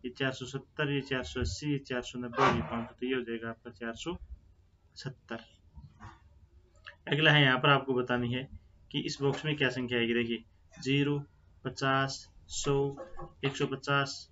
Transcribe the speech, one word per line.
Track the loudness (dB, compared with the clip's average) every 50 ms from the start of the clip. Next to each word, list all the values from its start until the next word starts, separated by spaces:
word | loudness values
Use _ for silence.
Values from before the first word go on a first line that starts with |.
| -10
ये | -12
चार | -6 -2 -2 -2
सौ | -2 -4 -10
सत्तर, | -8 -8 -8 -10 _ _ -2 0 0
ये | 2 0
चार | 0 0 -2 -2 -2
सौ | -4 -4 -2
अस्सी, | -2 -2 -2 -4 -2 -2
ये | -2 -2
चार | -2 -4 -4 -4
सौ | -4 -6 -8 -6
नब्बे | -8 -4 2 4
और | 4 4 4
ये | 2
पाँच | 0 -2 -4 -6 -6 -8
सौ, | -8
तो | -6 -2
ये | -2 0
हो | -2
जाएगा | -2 -4 -6 -6 -6 -8
आपका | -8 _ _ -16
चार | -12 -8 -8 -8 -8
सौ | -6 -6 -6 -6 -6 -10 -14 -16 -18 -18 -20 -20 _ _ _ _ _ _ _ _
सत्तर। | -12 -10 -10 -10 -12 _ -12 -12 -12 -12 -16 -20 _ _ -20 _ -20 -20 -20 -20 -18 -18 -18 -18 -20 -20 -20 -20 -20 -20 _ _ -20 -20 _ _ -20 -20 -20 -20 _ _ -2
अगला | 0 4 6 6
है | 8 8
यहाँ | 8 6 6 6
पर | 6 6
आपको | 6 6 4 2 2
बतानी | 2 2 2 2 0 2 0
है | -2 -2 -4 -6 -12 -18 -20 -20 -20 -20 -20 -6
कि | -4 -4
इस | -4 -4 -4 0
बॉक्स | 0 0 0 0 -2
में | -2 0
क्या | 2 2 2
संख्या | 2 0 -2 0 2 2
आएगी। | 2 4 2
देखिए | 2 2 0 -2 -4 -6 -14 _ -20 -20 -20 -18
ज़ीरो, | -6 0 2 2 4 4 2 2 -2 -4 -8 -18 _ -20 -20 -20 -10 -10
पचास, | -10 -6 -2 0 2 4 2 2 0 -4 -8 -12 -18 -20 -20 -16 -10
सौ, | -8 -4 0 2 2 2 2 0 -2 -6 -12 -12 -10 -10 -10 -12 -10 -4 -4
एक | -4 -2
सौ | 0 -2 -2
पचास। | -2 -6 -2 0 2 2 2 0 -4 -12 -14 _